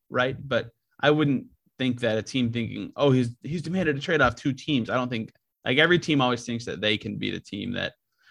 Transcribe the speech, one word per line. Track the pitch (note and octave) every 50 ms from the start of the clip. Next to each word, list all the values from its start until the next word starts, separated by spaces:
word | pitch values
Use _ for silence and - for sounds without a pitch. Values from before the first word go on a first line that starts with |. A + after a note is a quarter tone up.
| _ -
right? | B2+ B2+ B2 C3 C3+ -
But | - C3+ B2 A2 - - _ _ _ _ _ -
I | - D3
wouldn't | D3+ D#3 D3+ C#3+ C3 A#2 - - _ _ _ _ _
think | - B2+ B2+ A#2+ A#2+
that | A#2+ A2+ A2
a | A2 G#2
team | - - C3 A#2+ A#2
thinking, | A2+ A#2 A2+ G#2+ G#2 G#2+ F2+ - -
"Oh, | - C#3+ C#3+
he's, | C3 B2+ B2 A#2+ A#2+ _ -
he's | C#3+ E3 F3
demanded | C#3+ D#3 F3+ F#3+ F3 D#3 C#3
a | C#3
trade | C#3+ F#3 E3+ C#3+
off | C3 A#2+ -
two | - - C#3+ B2+
teams." | - - - D3+ B2 A2 -
I | A2
don't | B2+ B2+ B2
think, | B2+ A2+ A2 - _ _ _ _ _ _ -
like, | A#2 C3 C#3+
every | D#3+ E3+ F3
team | E3+ - E3 D3+ C#3
always | B2+ B2 B2 A#2 -
thinks | A#2+ A#2 A#2 A#2+
that | - C2 F2
they | G#2 G#2+ A2
can | A2 - G#2+ G2+
be | - G#2 G2+
the | F#2+ F#2
team | - - G2 G2+ G2 F#2+
that | F#2+ F#2 F#2+ - - _ _ _ _ _ _ _